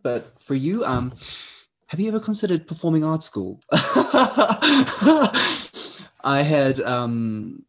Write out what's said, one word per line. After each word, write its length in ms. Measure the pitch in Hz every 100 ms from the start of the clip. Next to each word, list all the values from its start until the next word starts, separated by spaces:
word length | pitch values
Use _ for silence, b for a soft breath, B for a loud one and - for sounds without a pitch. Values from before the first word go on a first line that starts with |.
but 360 | 131 120 - _
for 140 | -
you, 300 | 135 147 220
um, 280 | 135 123 127 - B B B B B _ -
have 100 | 160
you 80 | 220
ever 140 | 214
considered 480 | 214 208 202 170 -
performing 340 | 160 170 160
arts 240 | 156 160 -
school?" 340 | - 92 101 -
<laughs> 60 | - - - - - 262 269 214 208 302 277 - - 226 311 220 - B B B B B B B _
I 180 | 135 139
had, 360 | 147 151 135 131
um, 840 | - 123 120 117 113 107 92 -